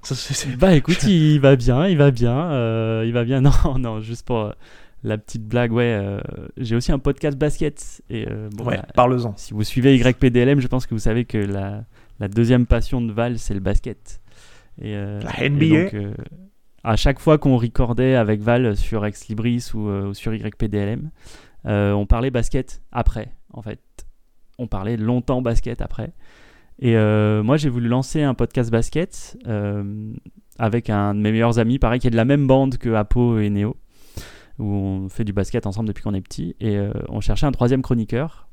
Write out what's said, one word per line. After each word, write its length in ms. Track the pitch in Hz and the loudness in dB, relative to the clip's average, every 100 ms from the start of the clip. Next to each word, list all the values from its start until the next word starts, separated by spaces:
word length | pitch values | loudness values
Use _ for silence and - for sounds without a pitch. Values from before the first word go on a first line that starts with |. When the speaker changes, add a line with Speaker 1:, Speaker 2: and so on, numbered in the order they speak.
Speaker 1:
Ça, 120 | - 135 | -8 -10
c'est, 180 | - | -6
c'est 220 | 139 143 123 | -6 -6 0
Speaker 2:
Bah 160 | 190 | 6
écoute, 300 | 160 - 175 | 6 4 0
il 340 | 226 180 156 151 | 2 4 4 6
va 160 | 135 135 | 6 6
bien, 300 | 120 123 185 | 4 2 2
il 80 | 165 | 4
va 120 | 143 | 4
bien, 260 | 120 120 123 | 4 0 0
euh, 680 | 170 139 117 113 113 113 113 | -2 -2 -2 -2 -2 -2 0
il 80 | |
va 100 | 120 | 0
bien. 160 | 117 135 | 0 4
<laughs> 0 | |
Non, 360 | 135 139 - 131 | 6 6 4 0
non, 200 | 123 110 | -4 -6
juste 260 | 107 117 - | -10 -12 -6
pour, 100 | 120 | -4
euh, 140 | 107 - - - - - | -4 -10 -20 -20 -20 -12
la 140 | 110 107 | -6 -6
petite 280 | - 113 107 | -6 -10 -4
blague, 240 | 120 120 | -2 0
ouais, 240 | 113 120 110 | 0 0 0
euh, 200 | 98 101 - - - - | -4 -6 -10 -14 -16 -10
j'ai 180 | 120 117 | -4 -2
aussi 160 | - | 0
un 60 | 139 | 0
podcast 380 | 143 143 151 135 | 0 -2 -4 -2
basket. 640 | 151 - 151 - - - - | -2 0 -4 -6 -16 -18 -12
Et, 180 | 120 110 | -8 -8
euh, 200 | 107 107 101 | -8 -10 -8
bon, 100 | 123 | -4
Speaker 1:
Ouais, 120 | - | -4
Speaker 2:
bah, 80 | - - | -2 4
Speaker 1:
parle-en. 380 | 123 123 117 107 | 4 4 -2 -8
Speaker 2:
si 180 | - | -10
vous 100 | 107 | -4
suivez 320 | 104 - 127 135 | -2 4 6 6
Y 220 | 127 123 | 6 4
P 120 | 131 | 4
D 80 | 120 | 4
L 100 | 123 | 4
M, 100 | 143 | 2
je 80 | 123 | 2
pense 200 | 127 - | -2 -2
que 80 | 113 | -2
vous 40 | |
savez 260 | 113 113 120 | 0 0 -2
que 120 | 110 | -4
la, 460 | 101 98 98 101 110 - - - | -2 -4 -6 -8 -14 -20 -20 -8
la 80 | 101 | -4
deuxième 380 | 104 117 123 123 | 0 4 4 4
passion 340 | 117 - 127 | 2 2 -2
de 120 | 117 | -2
Val, 260 | 104 120 117 | -2 -2 -2
c'est 160 | - | -4
le 60 | 101 | -4
basket. 640 | 95 101 - 104 - - - - - - - - | 2 0 0 -14 -16 -18 -18 -20 -20 -20 -20 -14
Et, 140 | 113 104 | -10 -8
euh, 240 | 101 104 | -8 -8
Speaker 1:
La 220 | - - | -10 -4
Speaker 2:
et 20 | 135 | 0
Speaker 1:
N 120 | 143 | 2
B 40 | 160 | 6
A. 120 | 156 | 6
Speaker 2:
donc, 100 | 190 | 4
euh, 200 | 104 101 107 - - 190 _ _ - | -2 -8 -8 -14 -18 -20 _ _ -10
à 120 | - 110 | -2 2
chaque 240 | 147 135 | 2 2
fois 180 | - 151 | 4 4
qu'on 200 | 143 127 | 4 2
recordait 580 | 117 - 120 120 131 131 | 2 0 0 2 2 4
avec 260 | 107 107 | 2 0
Val 340 | 104 120 123 101 | 2 2 2 0
sur 300 | - 113 104 | 0 0 -4
Ex 220 | 104 - | -6 -10
Libris 420 | 110 123 120 - 110 | -4 -2 -2 -4 -6
ou, 120 | 104 | -4
euh, 200 | 98 98 | -4 -6
ou 40 | 98 | -6
sur 180 | - | -6
Y 220 | 104 107 - | -6 -8 -4
P 120 | 110 | -4
D 100 | 104 | -2
L 100 | 101 | -4
M, 200 | 117 151 - - - - - - | -6 -8 -14 -20 -20 -20 -14 -2
euh, 240 | 104 101 | 0 2
on 160 | 101 101 | 0 2
parlait 240 | 117 131 | 2 2
basket 500 | 123 - 135 - - - | -2 0 -2 -4 -12 -10
après, 440 | 123 117 113 107 - - | 0 0 0 -10 -16 -18
en 80 | - | -16
fait. 180 | 107 110 _ - - - _ _ - - | -14 -14 _ -20 -20 -20 _ _ -20 -12
On 80 | 120 | -6
parlait 320 | 101 101 117 | -4 -4 -2
longtemps 460 | 107 123 117 127 | 0 -2 0 -2
basket 360 | 123 117 - 117 | 0 -2 -4 -8
après. 340 | - - 113 - - - - - _ - | -8 -8 -10 -12 -20 -20 -20 -20 _ -4
Et, 120 | 127 113 | 2 4
euh, 460 | 107 107 107 107 | 4 2 2 2
moi, 140 | 107 151 | 2 2
j'ai 120 | 147 | 0
voulu 180 | 120 117 | -2 0
lancer 360 | 123 131 156 | -2 -2 -2
un 100 | 143 | 0
podcast 380 | 123 120 - 117 | 0 -2 -2 0
basket, 680 | 113 117 151 180 - - - 185 | 0 0 -2 -4 -8 -16 -14 -8
euh, 360 | 107 101 104 101 104 107 113 - - _ - | -4 -4 -4 -6 -8 -10 -14 -18 -20 _ -4
avec 320 | 113 117 113 | 0 0 0
un 240 | 104 101 | 0 0
de 60 | 104 | 0
mes 120 | 104 | 0
meilleurs 280 | 110 117 117 | 2 2 2
amis, 180 | 113 135 | 2 2
pareil, 220 | 117 127 | 2 2
qui 80 | 127 | 2
est 40 | |
de 40 | 113 | 2
la 100 | 117 | 2
même 220 | 143 139 | 2 4
bande 300 | 131 135 120 | 4 4 -2
que 100 | 123 113 | -2 0
Apo 420 | 104 123 120 113 | 2 2 2 2
et 140 | 104 | 0
Néo, 240 | 101 104 - - - - - - - - - | 0 -2 -4 -16 -20 -18 -16 -16 -20 -20 -8
où 80 | 107 | -4
on 440 | 101 95 95 95 | -2 -2 -4 -8
fait 140 | - | -6
du 80 | 110 | -4
basket 340 | 98 95 120 104 | -2 -2 -4 -6
ensemble 200 | 98 110 | -6 -6
depuis 140 | 101 | -6
qu'on 100 | 110 101 | -4 -6
est 60 | |
petit. 340 | 92 - 170 - | -6 -10 -10 -6
Et, 180 | 110 101 | -4 -2
euh, 140 | 101 - - | -2 -6 -6
on 120 | 117 | -2
cherchait 240 | 107 104 151 | 0 2 2
un 60 | |
troisième 320 | 127 123 131 | 2 2 2
chroniqueur. 640 | 131 120 107 117 156 - - | 0 -2 0 -4 -6 -10 -20